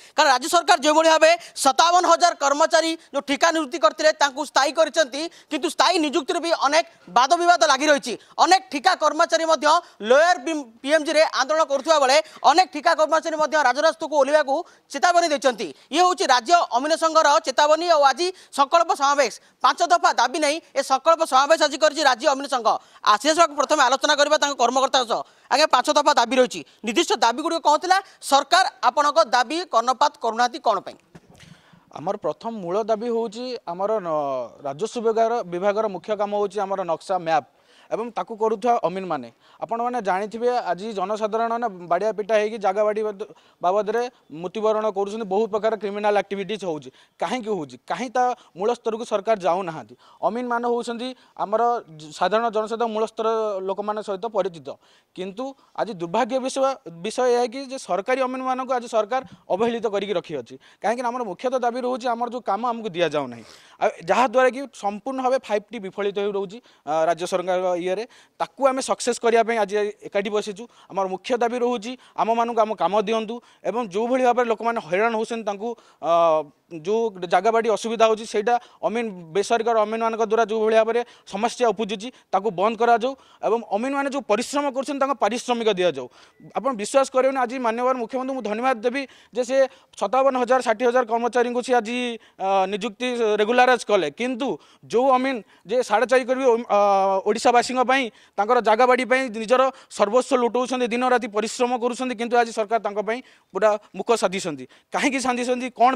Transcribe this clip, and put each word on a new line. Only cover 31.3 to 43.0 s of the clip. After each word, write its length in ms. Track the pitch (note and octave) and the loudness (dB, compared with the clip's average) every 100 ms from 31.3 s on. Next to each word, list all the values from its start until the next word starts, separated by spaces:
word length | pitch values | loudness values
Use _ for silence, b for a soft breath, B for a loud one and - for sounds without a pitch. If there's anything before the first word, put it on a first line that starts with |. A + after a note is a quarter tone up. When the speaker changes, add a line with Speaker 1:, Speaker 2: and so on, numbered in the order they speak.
| - b b b b b | -20 b b b b b
Speaker 2:
ଆମର 240 | - D#3+ G#3 | -10 -8 -6
ପ୍ରଥମ 360 | D#3+ D3+ A3+ A3+ | -6 -6 -8 -8
ମୂଳ 180 | E3+ G3 | -4 -4
ଦାବି 260 | G#3+ G#3+ A#3+ | -2 -2 -2
ହେଉଛି 360 | A3+ A3+ G#3+ B3+ A#3+ - | -4 -4 -8 -10 -10 -10
ଆମର 220 | F3 G3+ A3 | -4 -2 -2
ନ-, 480 | F3 D3+ C#3+ C3 A#2 - | -2 -4 -2 -6 -8 -10
ରାଜସ୍ୱ 400 | C#3+ C#3+ G#3+ B3 | -10 -6 -6 -2
ବିଭାଗର, 300 | A3+ A3 A3+ A#3+ | -2 2 0 0
ବିଭାଗର 420 | F3+ F3 G3+ G3+ A3 | -4 -2 0 0 -2
ମୁଖ୍ୟ 240 | F3+ - G#3 | -4 -8 -4
କାମ 140 | G3+ G#3 | -2 -2
ହେଉଛି 220 | G#3 G3+ | -2 -4
ଆମର 200 | G3 F#3+ | -4 -4
ନକ୍ସା 340 | F3 D#3+ - F#3 | -4 -6 -4 -4
ମ୍ୟାପ୍। 280 | E3 D#3 B2 _ b b b | 0 0 -2 _ b b b
ଏବଂ 180 | E3+ A#3+ | -8 -6
ତାକୁ 260 | F#3+ F#3 A3 | -8 -8 -2
କରୁଥିବା 380 | A3 G#3+ A#3+ A#3 | -2 0 0 0
ଅମିନମାନେ। 480 | E3 F#3+ F#3 D3 A#2 _ b b | 0 -4 -6 -6 -8 _ b b
ଆପଣମାନେ 400 | D#3 A#3 A#3+ B3 | -8 -4 -4 -4
ଜାଣିଥିବେ, 460 | G3 F#3 G#3 A3 A#3+ | -2 -2 -4 -4 -2
ଆଜି 440 | B3 F#3 F3 A3 | -2 -2 -6 -6
ଜନସାଧାରଣ 600 | G3 F#3 G#3+ G#3+ A3 A#3 A#3 | -6 -4 -2 -2 -2 -2 -2
ନା 100 | A#3+ | -6
ବାଡ଼ିଆ 440 | F3+ F3 F3 G#3+ | -6 -2 0 0
ପିଟା 220 | G3+ G3+ | -4 0
ହେଇକି 240 | A3 G#3+ A3 | 0 0 -2
ଜାଗା 260 | G3 G3 | -2 2
ବାଡ଼ି 180 | G#3+ G#3+ | 0 0